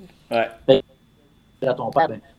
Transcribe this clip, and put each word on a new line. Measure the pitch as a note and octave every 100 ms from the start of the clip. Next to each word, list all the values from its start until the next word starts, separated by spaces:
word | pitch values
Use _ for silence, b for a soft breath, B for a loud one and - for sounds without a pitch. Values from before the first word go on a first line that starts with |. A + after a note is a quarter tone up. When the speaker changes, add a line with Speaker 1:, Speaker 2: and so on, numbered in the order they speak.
| - - _
Speaker 1:
Ouais. | A#2 A2+ - -
Speaker 2:
Ben, | C3+ - _ _ _ _ _ _ _
à | C3 B2
ton | A2+
père, | - D#3+
ben, | G#2 b